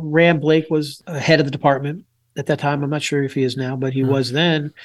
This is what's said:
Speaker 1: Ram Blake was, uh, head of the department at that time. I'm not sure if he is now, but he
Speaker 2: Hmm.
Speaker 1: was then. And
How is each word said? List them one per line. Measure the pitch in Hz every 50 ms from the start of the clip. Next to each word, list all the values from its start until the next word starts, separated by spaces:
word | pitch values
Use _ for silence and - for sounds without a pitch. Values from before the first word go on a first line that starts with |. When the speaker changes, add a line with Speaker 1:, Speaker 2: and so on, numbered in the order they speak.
| 160
Speaker 1:
Ram | 151 151 160 170 170 170 151
Blake | 135 151 156 160 156 156
was, | 165 156 151 147 - - _
uh, | - 170 143
head | - - 165 151
of | 151
the | 139 131
department | 143 - 147 139 135 143 143 151 180 - _ _ _ _ _ -
at | - 139
that | - 151 139
time. | - 143 147 143 143
I'm | 139
not | 151 151 -
sure | - - 143 139
if | 131 -
he | 143 131
is | 127 120
now, | 135 131 127 135
but | 131 131 135 127
he | 135 135
Speaker 2:
Hmm. | 131
Speaker 1:
was | 139 135 131 117 123
then. | 147 170 175 160 156 147
And | 147 - - -